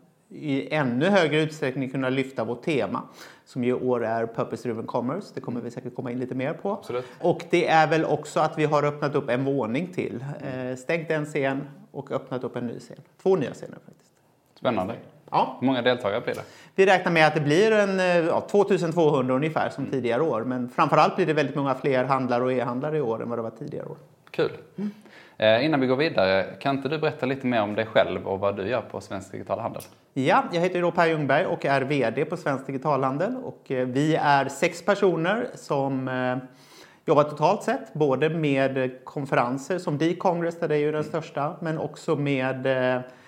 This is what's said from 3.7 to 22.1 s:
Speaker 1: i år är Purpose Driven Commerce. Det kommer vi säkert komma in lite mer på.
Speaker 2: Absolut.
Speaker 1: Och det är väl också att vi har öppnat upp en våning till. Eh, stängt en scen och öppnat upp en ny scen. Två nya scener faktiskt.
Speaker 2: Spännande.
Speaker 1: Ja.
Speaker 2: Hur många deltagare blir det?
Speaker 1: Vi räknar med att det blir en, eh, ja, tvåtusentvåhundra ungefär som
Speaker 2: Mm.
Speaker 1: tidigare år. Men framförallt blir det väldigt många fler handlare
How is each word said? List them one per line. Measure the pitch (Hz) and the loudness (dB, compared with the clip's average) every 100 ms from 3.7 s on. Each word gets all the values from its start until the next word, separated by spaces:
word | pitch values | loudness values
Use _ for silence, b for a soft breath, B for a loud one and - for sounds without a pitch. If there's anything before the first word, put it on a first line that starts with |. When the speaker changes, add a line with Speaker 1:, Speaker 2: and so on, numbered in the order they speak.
Speaker 1:
i | |
år | 123 127 120 | 0 0 0
är | 110 113 117 | 0 -2 -2
Purpose | - 120 120 123 | -2 -4 -4 -6
Driven | 110 110 | -6 -4
Commerce. | 127 120 170 - | -4 -2 -4 -8
Det | - | -12
kommer | - 123 | -8 -8
vi | 120 | -8
säkert | 127 127 - | -10 -10 -10
komma | 127 | -8
in | 123 | -6
lite | 127 | -6
mer | 131 131 | -4 -4
på. | 165 202 | -4 -6
Speaker 2:
Absolut. | 202 - 123 123 B | -6 -6 -6 -8 B
Speaker 1:
Och | 175 - - | 0 0 2
det | 175 165 | 2 4
är | 160 156 | 6 6
väl | 156 | 4
också | - 143 147 170 | 2 -2 -2 0
att | 156 160 | 0 2
vi | |
har | 151 151 | 2 2
öppnat | 147 147 151 | 2 0 -2
upp | 139 135 | -2 0
en | 123 | 0
våning | 135 139 110 127 180 | 0 0 0 -2 -4
till. | - - 107 139 - | -4 -6 -6 -8 -10
Eh, | 143 127 127 127 | -8 -8 -6 -6
stängt | - 165 156 | -4 -4 0
en | 156 | -2
scen | 147 156 135 139 147 - - | -2 -2 0 -2 -6 -14 -16
och | 147 - | -14 -6
öppnat | 131 - 127 | -6 -6 -6
upp | 123 123 | -6 -6
en | 120 | -8
ny | - | -8
scen. | - - - _ | -14 -20 -20 _
Två | 190 185 | 0 2
nya | 110 | 0
scener | - - - - | -6 -14 -18 -20
faktiskt. | - _ _ _ _ _ | -20 _ _ _ _ _
Speaker 2:
Spännande. | _ 131 107 92 - - - - | _ -2 0 -2 -6 -14 -20 -2
Speaker 1:
Ja. | 156 254 - | 0 0 0
Speaker 2:
Hur | 127 | 0
många | 127 | 2
deltagare | 120 123 104 107 | 2 2 0 -2
blir | - | -4
det? | 104 B B B | -6 B B B
Speaker 1:
Vi | - 196 | 2 6
räknar | 185 180 | 4 4
med | 165 156 | 6 6
att | |
det | 156 | 4
blir | 147 156 220 | 4 4 6
en, | 214 202 190 | 4 2 2
eh, | 185 | 2
ja, | 175 165 - | 2 2 0
tvåtusentvåhundra | - 202 202 185 165 170 156 143 127 | 2 2 4 2 2 4 4 4 2
ungefär | 131 156 156 104 | 0 0 0 -2
som | - | -4
Speaker 2:
Mm. | 135 | -4
Speaker 1:
tidigare | 135 120 117 | -2 0 0
år. | 160 110 | 0 0
Men | 123 127 123 | -2 -4 -4
framförallt | - 151 151 175 196 | 0 4 6 4 4
blir | 165 | 0
det | |
väldigt | 151 139 147 | 2 0 0
många | 139 | -2
fler | 131 151 127 | 0 0 2
handlare | 131 | 2